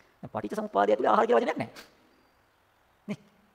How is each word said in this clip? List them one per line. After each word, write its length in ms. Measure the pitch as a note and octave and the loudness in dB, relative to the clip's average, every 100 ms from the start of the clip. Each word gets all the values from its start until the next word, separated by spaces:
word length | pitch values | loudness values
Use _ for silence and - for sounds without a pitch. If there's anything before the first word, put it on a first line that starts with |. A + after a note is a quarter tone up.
| _ _ | _ _
දැන් 140 | - | -10
පටිච්ච 220 | G#3 G#3+ | -8 -6
සමුප්පාදය 360 | G#3+ G#3+ G3+ G3+ | -6 -2 0 2
ඇතුලේ 200 | G#3+ B3+ | 2 4
ආහාර 160 | G#3 A3+ | 2 4
කියලා 140 | A#3 | 2
වචනයක් 180 | A#3+ - | 0 -4
නැහැ. 120 | A#2 - - _ _ _ _ _ _ _ _ _ _ _ - | -8 -10 -20 _ _ _ _ _ _ _ _ _ _ _ -14
නේ? 100 | - _ _ _ | -14 _ _ _